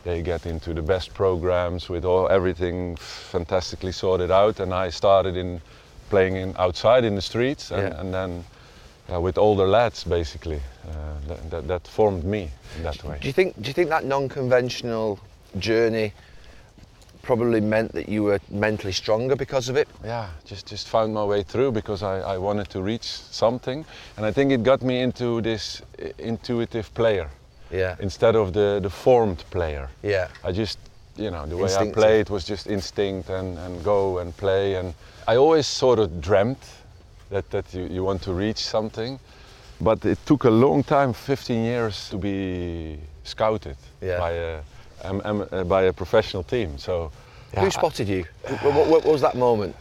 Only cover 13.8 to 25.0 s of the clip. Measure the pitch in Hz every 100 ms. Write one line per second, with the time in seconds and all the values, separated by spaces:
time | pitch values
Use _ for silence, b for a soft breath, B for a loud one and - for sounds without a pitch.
13.8 | 170 156 123 139 135 139 127 123 123 -
14.8 | 120 113 110 98 - - - 98 95 113
15.8 | 117 110 107 - b b b b b b
16.8 | - - - - - 123 120 113 107 107
17.8 | 113 82 - 107 104 101 - 101 107 107
18.8 | 101 92 - 110 127 131 131 139 120 131
19.8 | - - 104 117 104 82 - 98 - 104
20.8 | - 117 110 107 104 104 98 107 139 110
21.8 | - 101 101 95 90 95 95 104 98 101
22.8 | 92 117 - - - - 107 123 - 135
23.8 | 160 B B - 107 104 139 135 110 131
24.8 | 127 127